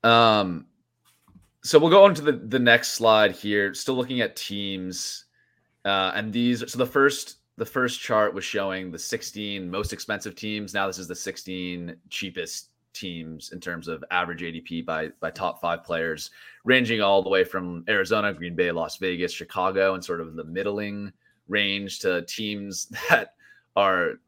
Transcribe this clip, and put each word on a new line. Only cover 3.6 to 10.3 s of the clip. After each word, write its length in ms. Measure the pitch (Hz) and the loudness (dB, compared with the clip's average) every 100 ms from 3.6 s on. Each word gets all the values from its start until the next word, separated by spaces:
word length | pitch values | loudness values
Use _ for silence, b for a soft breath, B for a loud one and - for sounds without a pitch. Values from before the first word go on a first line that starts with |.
| 101 | 0
Still 220 | - - 127 | -2 -4 -2
looking 240 | 123 127 | -2 -2
at 160 | 107 - | -2 -4
teams. 880 | - 101 98 95 92 90 - - _ _ _ _ _ _ | -8 -6 -6 -6 -8 -8 -10 -12 _ _ _ _ _ _
Uh, 280 | 101 98 95 | 0 2 0
and 160 | - 107 | -2 -4
these, 400 | 110 120 120 - | 0 0 0 -4
so 80 | 123 | -4
the 80 | 123 | 0
first, 500 | 139 139 139 - - _ - | 4 4 4 -10 -16 _ -10
the 80 | |
first 360 | 113 131 123 - | -6 -2 -2 -4
chart 340 | - 110 104 | 0 2 2
was 100 | 98 | 0
showing 460 | - 107 98 95 92 | -4 -4 -2 -4 -8
the 80 | 82 | -10
sixteen 720 | - - - 104 104 101 90 | -8 -8 -8 -10 -8 -8 -6
most 240 | 95 104 | -6 -6
expensive 400 | 101 - 104 107 | -8 -8 -8 -8